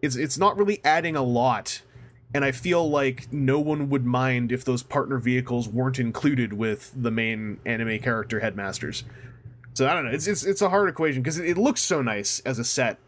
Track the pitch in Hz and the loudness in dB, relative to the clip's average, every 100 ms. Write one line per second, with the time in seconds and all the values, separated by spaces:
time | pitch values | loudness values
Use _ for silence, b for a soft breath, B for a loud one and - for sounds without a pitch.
0 | 151 123 147 131 196 196 202 208 143 160 | -2 -2 -4 2 2 4 2 2 4 4
1 | 170 156 127 120 127 110 - - - B | 2 0 2 2 2 2 -2 -10 -12 B
2 | B B _ 143 139 127 180 170 160 147 | B B _ 0 0 0 0 2 4 2
3 | 139 127 - 147 131 143 151 151 143 139 | 2 -2 -6 0 2 2 2 0 2 0
4 | 123 127 131 123 120 123 131 123 - 143 | 2 2 2 2 0 -2 0 -2 0 -2
5 | 131 135 120 127 127 120 110 110 127 131 | 0 0 0 0 0 -2 -2 -2 0 0
6 | 117 - 143 135 113 104 110 104 - 135 | -2 0 0 2 0 0 -2 -2 -6 -4
7 | 117 113 113 110 107 101 - 113 113 110 | -2 0 0 -2 -6 -8 -4 -2 -2 -2
8 | 127 113 107 110 110 98 98 95 73 - | -2 -2 -2 -2 -2 -4 -6 -6 -8 -8
9 | - B B B B B - - 135 170 | -12 B B B B B -14 0 2 2
10 | 131 135 170 208 175 196 196 196 196 156 | -2 -4 -2 -2 -2 0 2 4 2 2
11 | 160 131 127 156 170 175 247 - - 165 | 0 2 -2 -2 -2 2 2 2 0 0
12 | 123 104 101 - - 120 117 - 123 95 | 0 -2 -2 -4 -4 -4 -2 0 0 -2